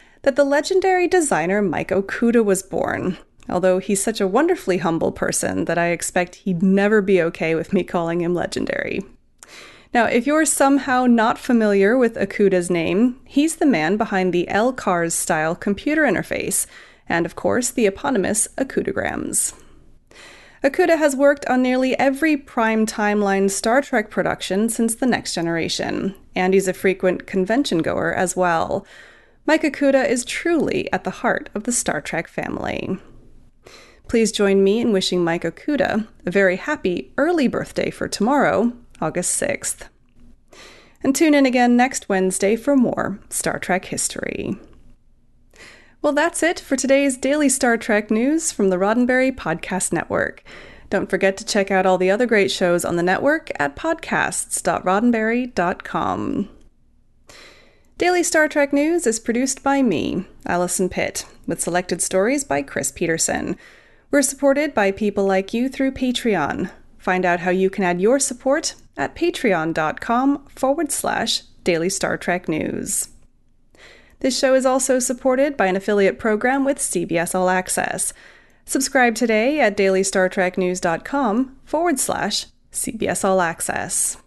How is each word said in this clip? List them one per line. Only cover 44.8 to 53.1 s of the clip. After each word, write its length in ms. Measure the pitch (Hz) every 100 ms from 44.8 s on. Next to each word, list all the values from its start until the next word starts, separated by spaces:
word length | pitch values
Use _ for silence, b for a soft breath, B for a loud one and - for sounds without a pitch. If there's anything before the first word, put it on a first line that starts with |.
| - - _ _ _ _ _ B B B B B
Well, 120 | 294
that's 300 | 294 339 -
it 160 | 330 349
for 160 | - 277
today's 400 | 262 277 285 254
Daily 320 | 262 302 285
Star 300 | - 247 226
Trek 340 | 233 208 214
News 400 | 220 262 320 -
from 180 | - 196
the 60 | 180
Roddenberry 580 | 196 240 247 254 262
Podcast 600 | 262 160 165 - 185 -
Network. 500 | 165 - - - - B B B B -
Don't 200 | 196 -
forget 280 | 190 196 190
to 80 | -
check 260 | 208 196
out 140 | 190 185
all 120 | 180
the 140 | 185
other 140 | 214 247
great 260 | 214 196
shows 320 | - 180 175
on 140 | - 170
the 60 |
network 480 | 180